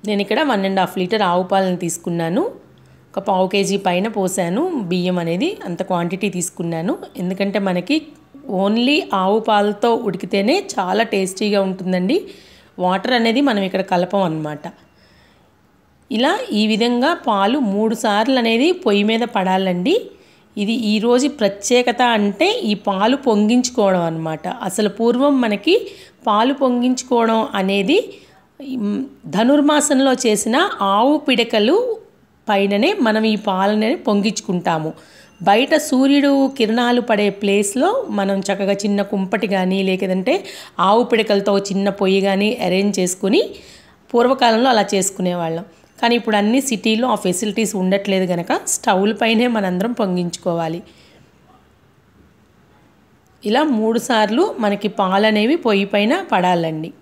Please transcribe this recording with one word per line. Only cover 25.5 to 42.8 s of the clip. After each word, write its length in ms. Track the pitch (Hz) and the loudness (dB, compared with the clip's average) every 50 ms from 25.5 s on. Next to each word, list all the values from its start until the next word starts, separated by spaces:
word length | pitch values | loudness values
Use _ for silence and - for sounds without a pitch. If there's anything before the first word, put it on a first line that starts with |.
| 208 202 - 311 349 466 - - - - - - _ _ - - | -2 -2 0 2 2 2 0 -4 -14 -18 -20 -20 _ _ -2 0
పాలు 260 | 208 208 226 262 285 | 2 2 2 2 0
పొంగించుకోవడం 960 | 277 277 254 247 247 240 254 254 247 - - 254 233 226 226 226 220 220 - - | 0 0 0 0 2 0 0 0 -2 -2 -2 0 2 2 2 2 0 0 -2 -2
అనేది, 680 | 202 185 190 196 202 196 190 294 415 - - - - - _ - - _ _ _ _ 277 | -2 -2 0 0 0 2 2 2 2 0 -2 -10 -20 -20 _ -20 -20 _ _ _ _ -12
మ్, 400 | 277 262 254 208 202 208 196 - - - - _ | -10 -8 -6 -4 -4 -4 -4 -6 -8 -12 -18 _
ధనుర్మాసంలో 880 | - 143 185 226 247 285 294 285 294 302 294 277 - 302 262 269 269 254 | -6 -2 0 2 4 4 4 4 4 2 2 2 2 2 2 4 2 2
చేసిన 560 | 254 - 233 214 208 - 226 220 277 349 415 - - | 2 2 0 0 2 0 0 2 2 2 0 0 -2
ఆవు 360 | 214 196 196 202 233 269 294 302 | 0 2 2 4 4 4 2 2
పిడకలు 800 | 294 - 254 - 233 233 - 220 208 220 311 415 494 508 440 - - - _ _ _ _ _ _ _ - | 2 2 2 2 2 2 2 2 2 4 2 2 2 -2 -6 -8 -10 -20 _ _ _ _ _ _ _ 0
పైననే 440 | 214 196 196 202 202 202 220 339 415 | 0 2 2 2 2 2 2 2 2
మనం 300 | 415 277 220 214 220 220 | 2 0 0 2 2 2
ఈ 120 | 220 214 | 0 0
పాలనని 600 | 202 - 214 190 185 190 202 214 214 214 220 294 | 0 -2 -2 -2 0 0 0 0 0 0 0 -2
పొంగించుకుంటాము. 1000 | 339 - - 208 202 196 226 208 - - - 190 180 170 180 170 160 156 156 160 - - - - - - - _ _ | -2 -2 0 0 2 0 0 -4 -4 -6 -4 -4 -2 -2 -2 -2 -2 -4 -6 -10 -10 -20 -20 -20 -20 -20 -20 _ _
బయట 340 | 175 180 202 220 262 269 320 | 2 2 4 4 4 2 2
సూర్యుడు 720 | 302 302 - - 254 262 277 277 285 269 285 277 277 269 262 269 - | 0 0 0 2 2 4 4 4 4 4 4 4 4 2 0 0 -2
కిరణాలు 440 | 233 208 220 240 247 240 247 247 | 0 0 0 0 2 2 2 0
పడే 280 | 240 240 226 208 208 202 | 2 0 0 2 2 0
ప్లేస్లో 800 | 190 196 - 196 196 202 208 202 - 254 277 359 453 539 466 359 | 0 -2 -2 0 2 2 0 0 0 0 0 0 0 0 -4 -4
మనం 300 | 214 202 196 196 196 196 | -4 -2 0 0 0 -2
చక్కగా 340 | 185 - 202 185 202 190 202 | -2 -2 -2 -2 0 -2 -2
చిన్న 280 | 196 - 214 202 202 | 0 0 -2 0 0
కుంపటి 460 | 202 196 - 202 190 190 233 214 233 202 | -2 -2 -2 -4 -2 -2 -2 -2 -2 0
కానీ 360 | 196 190 185 185 185 196 190 | 0 0 0 0 0 0 0
లేదంటే 600 | 190 190 185 202 185 185 190 185 254 294 403 - - - - - - _ - | 0 0 -2 -2 -2 -2 -2 0 0 0 0 -2 -8 -16 -18 -20 -20 _ 0
ఆవు 240 | 180 190 208 226 247 | 2 4 4 4 4
పిడకలతో 540 | 240 233 220 220 220 208 202 196 208 202 196 | 2 2 0 2 2 2 0 2 2 0 0
చిన్న 320 | 196 196 196 196 196 202 | 0 -2 -2 0 0 -2
పొయ్యి 320 | 190 196 202 190 190 196 | 0 0 0 2 2 2
కానీ 320 | 190 196 196 190 202 214 - | 2 2 0 0 0 -2 -2
అరేంజ్ 460 | - - 180 180 190 | -2 -2 0 0 2